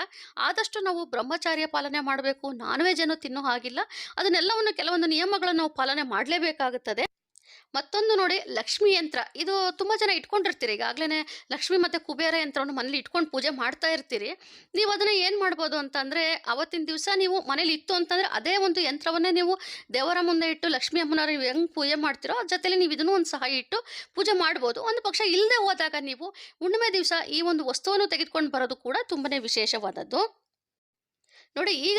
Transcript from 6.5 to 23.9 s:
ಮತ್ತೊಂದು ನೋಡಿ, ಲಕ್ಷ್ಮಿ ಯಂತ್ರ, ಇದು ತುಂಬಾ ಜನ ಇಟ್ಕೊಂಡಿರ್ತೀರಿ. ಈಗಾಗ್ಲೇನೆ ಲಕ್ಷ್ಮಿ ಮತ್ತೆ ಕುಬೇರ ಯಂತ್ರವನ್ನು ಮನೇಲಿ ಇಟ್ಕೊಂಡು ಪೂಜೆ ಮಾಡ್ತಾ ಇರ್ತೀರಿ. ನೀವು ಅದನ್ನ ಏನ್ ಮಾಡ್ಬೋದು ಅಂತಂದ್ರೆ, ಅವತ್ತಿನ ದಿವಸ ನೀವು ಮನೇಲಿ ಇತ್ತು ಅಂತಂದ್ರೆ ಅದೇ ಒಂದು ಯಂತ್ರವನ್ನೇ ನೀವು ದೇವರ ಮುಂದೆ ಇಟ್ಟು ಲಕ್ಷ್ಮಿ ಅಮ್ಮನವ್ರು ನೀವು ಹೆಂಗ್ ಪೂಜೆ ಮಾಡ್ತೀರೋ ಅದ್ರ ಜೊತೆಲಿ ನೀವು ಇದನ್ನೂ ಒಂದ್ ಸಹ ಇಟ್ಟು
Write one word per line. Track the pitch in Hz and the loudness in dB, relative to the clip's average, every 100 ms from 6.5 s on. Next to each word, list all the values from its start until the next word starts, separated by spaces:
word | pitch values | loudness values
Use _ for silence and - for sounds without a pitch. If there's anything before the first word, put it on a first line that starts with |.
| 311 254 247 226 208 294 _ _ _ - - _ | 0 -2 -2 -4 -2 -4 _ _ _ -20 -20 _
ಮತ್ತೊಂದು | 269 - 415 440 415 | -8 -4 0 2 4
ನೋಡಿ, | 359 381 - | 2 0 -2
ಲಕ್ಷ್ಮಿ | 247 - - 415 | -6 -4 2 4
ಯಂತ್ರ, | 370 311 254 - 269 | 4 2 -4 -6 -6
ಇದು | 339 392 370 - | -2 0 0 -2
ತುಂಬಾ | 392 440 | 0 2
ಜನ | 415 | 2
ಇಟ್ಕೊಂಡಿರ್ತೀರಿ. | 349 - 415 381 - 233 | 0 0 0 0 -2 -4
ಈಗಾಗ್ಲೇನೆ | 208 233 240 214 311 302 - - | -2 -4 -2 -2 -2 -4 -12 -8
ಲಕ್ಷ್ಮಿ | 302 - 370 | -6 2 2
ಮತ್ತೆ | 349 330 | 2 0
ಕುಬೇರ | 320 269 320 330 | -6 -2 0 0
ಯಂತ್ರವನ್ನು | 302 277 277 | 0 -2 -4
ಮನೇಲಿ | 269 247 277 | -4 -4 -4
ಇಟ್ಕೊಂಡು | - 349 311 | -2 -2 0
ಪೂಜೆ | - 285 | -2 -2
ಮಾಡ್ತಾ | 262 247 302 320 | -2 -4 -2 -2
ಇರ್ತೀರಿ. | 320 - 226 214 359 - - - | -2 -2 -6 -6 -10 -16 -20 -6
ನೀವು | 359 427 | 0 2
ಅದನ್ನ | 403 415 | 2 2
ಏನ್ | 392 359 403 | 4 2 2
ಮಾಡ್ಬೋದು | 370 320 311 294 | 0 0 -2 -2
ಅಂತಂದ್ರೆ, | 277 285 269 320 320 | -4 -4 -2 -2 0
ಅವತ್ತಿನ | 330 - 247 320 349 311 | -2 -2 -4 -2 -4 -6
ದಿವಸ | 311 392 | -4 0
ನೀವು | 392 381 370 | 2 2 0
ಮನೇಲಿ | 254 277 339 | 0 0 0
ಇತ್ತು | 311 - | -2 -2
ಅಂತಂದ್ರೆ | 359 339 359 392 | -2 2 0 0
ಅದೇ | - 262 392 | -2 0 2
ಒಂದು | 381 349 | 2 2
ಯಂತ್ರವನ್ನೇ | 302 294 330 330 359 | -2 -2 -2 2 2
ನೀವು | 349 349 370 - - - | 4 2 0 -4 -16 -6
ದೇವರ | 247 277 349 | -2 0 2
ಮುಂದೆ | 349 330 330 | 2 2 2
ಇಟ್ಟು | 320 339 | 0 0
ಲಕ್ಷ್ಮಿ | 269 - 339 | 0 0 0
ಅಮ್ಮನವ್ರು | 302 311 302 | 2 2 2
ನೀವು | 294 | 0
ಹೆಂಗ್ | 254 277 339 | 0 0 0
ಪೂಜೆ | 320 285 | 0 0
ಮಾಡ್ತೀರೋ | 302 302 - - | 2 0 -2 -2
ಅದ್ರ | 480 370 | -2 0
ಜೊತೆಲಿ | 359 370 370 | 0 2 2
ನೀವು | 349 | 2
ಇದನ್ನೂ | 294 320 | 2 2
ಒಂದ್ | 381 330 | 4 2
ಸಹ | 277 | -2
ಇಟ್ಟು | 254 262 - 440 - | -2 -2 -2 -6 -6